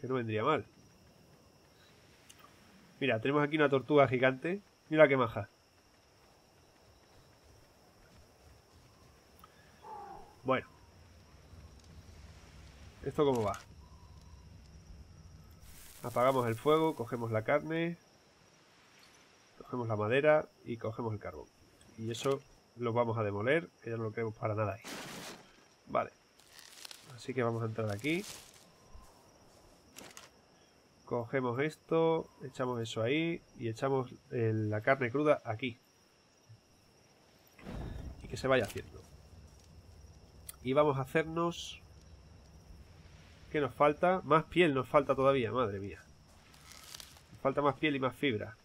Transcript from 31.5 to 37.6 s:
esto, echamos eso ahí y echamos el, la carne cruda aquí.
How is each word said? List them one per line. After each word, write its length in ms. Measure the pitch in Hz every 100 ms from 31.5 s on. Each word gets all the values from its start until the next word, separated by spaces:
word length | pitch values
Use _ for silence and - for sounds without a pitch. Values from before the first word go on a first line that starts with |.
| 120
esto, 720 | 151 - - 160 165 160 - -
echamos 360 | 135 - 127 123
eso 220 | 113 -
ahí 400 | 113 147 165 165 - -
y 100 | 113
echamos 440 | 113 135 135 127 - -
el, 400 | 127 113 110 107
la 100 | 107
carne 300 | 110 135 123
cruda 320 | 131 151 143
aquí. 340 | - 110 131 117 _ _ _ _ _ _ _ - _ _ _ _ _ _ _ _ - -